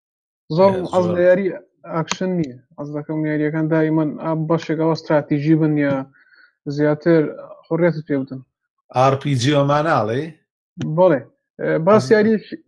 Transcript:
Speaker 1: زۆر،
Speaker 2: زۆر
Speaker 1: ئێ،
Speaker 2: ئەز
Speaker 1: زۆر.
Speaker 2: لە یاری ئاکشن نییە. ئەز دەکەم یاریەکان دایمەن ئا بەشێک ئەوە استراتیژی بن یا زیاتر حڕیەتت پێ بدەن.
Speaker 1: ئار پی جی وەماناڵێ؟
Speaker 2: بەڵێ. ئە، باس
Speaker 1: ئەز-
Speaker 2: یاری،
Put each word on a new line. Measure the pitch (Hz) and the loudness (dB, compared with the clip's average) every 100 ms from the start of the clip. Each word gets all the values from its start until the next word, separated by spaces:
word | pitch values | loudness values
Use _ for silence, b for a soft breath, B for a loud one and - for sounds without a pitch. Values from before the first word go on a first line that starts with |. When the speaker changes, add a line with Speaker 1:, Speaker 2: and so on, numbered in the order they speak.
| _ _ _ _ - | _ _ _ _ -6
Speaker 1:
زۆر، | 156 196 | 2 2
Speaker 2:
زۆر | |
Speaker 1:
ئێ، | 190 175 | 2 -2
Speaker 2:
ئەز | 185 175 | -2 0
Speaker 1:
زۆر. | 175 | 2
Speaker 2:
لە | 180 | 4
یاری | 185 190 - - _ 170 | 4 0 -6 -14 _ -10
ئاکشن | 165 160 - 185 180 | -6 -6 -4 -4 -2
نییە. | 147 123 _ - | -4 -8 _ -16
ئەز | 147 151 | -10 -10
دەکەم | 151 156 151 | -6 -4 -2
یاریەکان | 151 151 160 156 | -2 -2 -2 0
دایمەن | 160 156 160 151 - | 0 2 0 -2 -4
ئا | 165 160 156 | -6 -4 -2
بەشێک | 165 - 156 | -2 -2 -2
ئەوە | 160 156 | -2 -2
استراتیژی | - 156 143 147 147 156 | 0 0 0 -2 2 2
بن | 156 151 | 2 0
یا | 143 139 135 b b b b b - | 0 -2 -6 b b b b b -8
زیاتر | 143 151 151 175 165 147 - - - | -2 0 0 2 2 2 -4 -16 -18
حڕیەتت | - 165 175 156 151 | -6 0 0 0 -4
پێ | 143 | -6
بدەن. | 135 135 131 _ _ _ _ | -6 -10 -16 _ _ _ _
Speaker 1:
ئار | 127 131 131 | 2 2 2
پی | 147 135 | -2 0
جی | 127 143 | 2 2
وەماناڵێ؟ | 143 143 156 147 107 123 160 156 _ _ _ - 156 156 | 2 2 2 0 0 -2 -6 -12 _ _ _ -10 -4 2
Speaker 2:
بەڵێ. | 185 143 - _ _ - | 4 2 -2 _ _ -8
ئە، | 151 156 165 | -2 0 4
باس | 214 | 4
Speaker 1:
ئەز- | - | 4
Speaker 2:
یاری، | 214 208 214 - - | 4 4 0 -4 -14